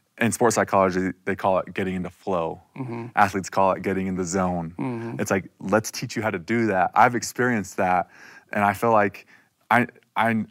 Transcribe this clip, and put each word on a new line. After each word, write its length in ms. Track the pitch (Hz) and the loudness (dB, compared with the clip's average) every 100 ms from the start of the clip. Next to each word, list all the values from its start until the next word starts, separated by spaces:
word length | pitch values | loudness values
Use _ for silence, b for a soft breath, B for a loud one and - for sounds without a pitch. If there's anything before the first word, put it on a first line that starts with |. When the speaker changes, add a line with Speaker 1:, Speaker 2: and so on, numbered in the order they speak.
| _ - | _ -2
Speaker 1:
in 120 | 117 | -2
sports 240 | - 117 104 | 2 2 2
psychology, 560 | 98 101 95 92 92 - - | 2 4 4 2 -2 -4 -6
they 100 | 95 | -2
call 220 | 101 90 | 0 0
it 140 | 87 | -2
getting 220 | 98 95 92 | -6 -4 -4
into 140 | 85 | -6
flow. 500 | - 101 90 82 87 _ - | -8 -4 -4 -4 -8 _ -12
Speaker 2:
Mm-hmm. 300 | 123 117 117 104 | -10 -10 -4 2
Speaker 1:
Athletes 340 | 98 98 87 | 2 0 -2
call 220 | - 95 | 2 2
it 100 | 90 | 2
getting 240 | 98 95 95 | -2 -2 -2
in 100 | 92 | -4
the 100 | 87 | -2
zone. 500 | 95 92 87 82 87 | 0 0 -2 -6 -6
Speaker 2:
Mm-hmm. 420 | 131 117 117 135 | -6 -6 -8 -6
Speaker 1:
It's 120 | 107 | -2
like, 180 | 98 - - | -2 -4 -10
let's 300 | 95 104 - | 0 0 0
teach 260 | - 123 113 | -8 -8 -4
you 60 | |
how 80 | 107 | -4
to 80 | 95 | -4
do 300 | 80 117 113 | -2 0 0
that. 240 | 92 85 | 0 2
I've 220 | - 123 120 | 4 4 4
experienced 600 | - - 123 113 95 - | -6 -2 0 0 -4 -2
that. 320 | 92 90 - B B B B | 2 2 -2 B B B B
And 120 | 107 101 | 0 0
I 80 | |
feel 180 | 98 117 | 2 2
like 340 | 110 101 - - b b _ - | 4 2 -2 -20 b b _ 2
I, 160 | 117 117 - _ 101 | 2 2 -6 _ 0
I, 300 | 113 110 101 | 0 0 0